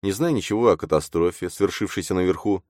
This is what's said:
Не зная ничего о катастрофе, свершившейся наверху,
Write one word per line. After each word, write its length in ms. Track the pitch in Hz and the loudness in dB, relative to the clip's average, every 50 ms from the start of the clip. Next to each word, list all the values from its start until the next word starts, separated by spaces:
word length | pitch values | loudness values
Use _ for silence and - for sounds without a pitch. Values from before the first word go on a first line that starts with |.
| - | -2
Не 80 | 98 | -2
зная 200 | 98 104 151 175 | -2 0 0 0
ничего 380 | 160 113 87 - 104 107 117 117 | 0 -2 -2 -2 -2 2 4 4
о 80 | 92 80 | 4 4
катастрофе, 720 | - - 80 76 76 - - 85 85 87 87 - - 87 | 2 0 0 0 0 0 0 0 0 0 0 -2 -8 -10
свершившейся 640 | - - 98 95 - - 107 92 - - 85 - 101 | -2 0 0 0 0 -2 -6 -4 -4 -6 -4 -2 0
наверху, 500 | 92 90 90 92 90 - 104 101 95 _ _ | 0 2 2 0 0 0 -2 -2 -2 _ _